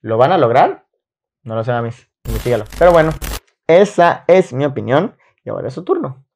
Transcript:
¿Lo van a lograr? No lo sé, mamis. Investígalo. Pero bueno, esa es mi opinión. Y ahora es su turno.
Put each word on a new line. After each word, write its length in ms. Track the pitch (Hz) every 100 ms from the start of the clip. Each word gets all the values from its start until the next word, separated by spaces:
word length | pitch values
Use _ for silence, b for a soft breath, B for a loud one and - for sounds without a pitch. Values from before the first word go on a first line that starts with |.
¿Lo 180 | - 110
van 140 | 131
a 60 | 180
lograr? 460 | 123 120 214 381 _ _ _ _ _ _
No 100 | -
lo 80 | 110
sé, 80 | 113
mamis. 400 | 120 117 120 _ _
Investígalo. 400 | - - 127 117 104 -
Pero 140 | 175
bueno, 180 | 170 156 156 - - _ _ -
esa 580 | 165 247 - 170 - -
es 260 | 185 185
mi 120 | 123
opinión. 520 | 143 135 107 135 214 _ _ _
Y 60 | -
ahora 180 | 90 -
es 60 |
su 100 | 135
turno. 400 | 180 359 208 131 _